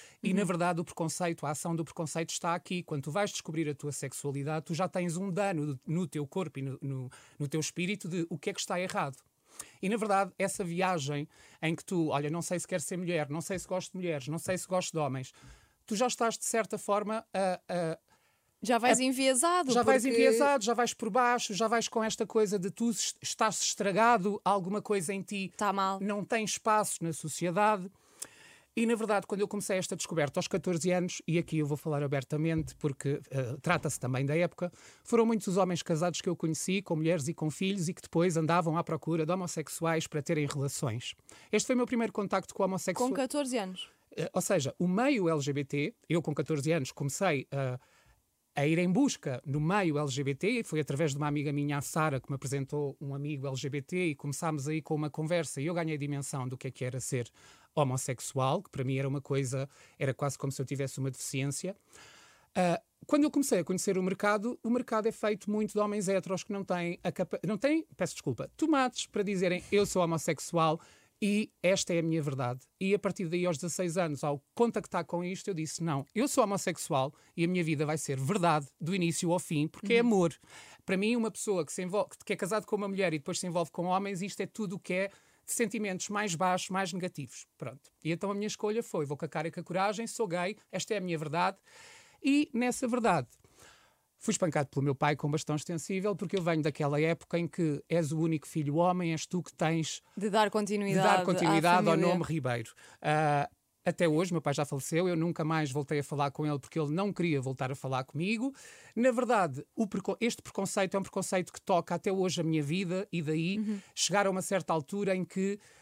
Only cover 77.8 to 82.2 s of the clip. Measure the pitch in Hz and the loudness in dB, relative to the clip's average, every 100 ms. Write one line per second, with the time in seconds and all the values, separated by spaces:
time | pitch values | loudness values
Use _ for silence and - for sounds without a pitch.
77.8 | 151 156 - 131 135 196 170 156 139 _ | 0 -2 -2 -2 0 2 4 4 0 _
78.8 | 160 196 170 156 175 175 - 151 156 - | -2 2 2 2 2 0 0 0 0 -4
79.8 | 202 233 240 202 170 - - - - - | 2 4 6 6 4 0 -14 -20 -20 -12
80.8 | - 190 214 240 226 - - 185 151 - | -2 0 2 2 0 -2 0 0 0 -4
81.8 | 180 202 - - | -2 -2 -2 -6